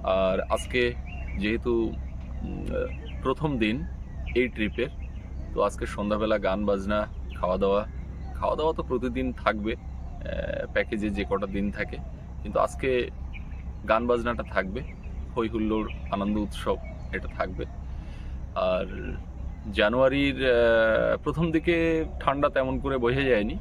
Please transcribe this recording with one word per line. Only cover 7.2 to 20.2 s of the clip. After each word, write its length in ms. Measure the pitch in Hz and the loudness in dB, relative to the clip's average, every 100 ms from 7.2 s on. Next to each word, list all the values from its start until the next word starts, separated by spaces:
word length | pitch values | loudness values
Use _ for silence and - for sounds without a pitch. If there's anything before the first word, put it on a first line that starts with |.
| - - | -8 -2
খাওয়া 220 | 90 92 | 0 2
দাওয়া, 280 | 98 101 110 - - - - | 4 4 0 -8 -8 -8 -8
খাওয়া 220 | - 95 - | -2 -2 2
দাওয়া 160 | 156 | 0
তো 100 | 160 | 0
প্রতিদিন 500 | 160 127 123 120 127 | -2 0 0 0 -2
থাকবে, 440 | 120 - 107 104 - | 0 0 2 -2 -4
আ, 920 | - - - - - - - - - | -6 -8 -8 -8 -6 -4 -2 -4 0
প্যাকেজে 380 | - 101 110 104 | 0 0 0 0
যে 140 | 101 95 | 0 0
কটা 160 | 98 101 | 0 0
দিন 240 | 101 101 | 0 0
থাকে, 260 | 101 101 - - - - - | -2 -4 -4 -8 -10 -10 -8
কিন্তু 160 | 107 - | -2 2
আজকে 520 | - - 135 127 120 - - - - - - - - | 2 2 2 2 0 -6 -8 -8 -8 -8 -8 -8 2
গান 180 | 110 120 | 4 4
বাজনাটা 360 | 120 117 110 | 2 2 -2
থাকবে, 400 | 101 101 95 110 127 - - - - 127 | 0 0 0 -4 -6 -10 -8 -8 -4 -2
হই 120 | 110 | 0
হুল্লোড়, 440 | 113 107 110 107 - - | 0 2 0 0 -6 -4
আনন্দ 280 | 101 101 104 | -2 0 0
উৎসব 380 | 104 - - 95 92 - - | 0 -2 -2 -2 -4 -8 -6
এটা 160 | 98 92 | -6 -6
থাকবে। 360 | - 85 - 123 - - - - - - - - | -4 -4 -2 -6 -8 -8 -8 -8 -10 -8 -8 -6
আর 600 | 92 92 92 95 - 98 98 - - - - 110 | -2 0 0 -2 -6 -6 -8 -10 -10 -8 -8 -4
জানুয়ারির, 640 | 101 104 123 131 139 | 4 4 6 4 6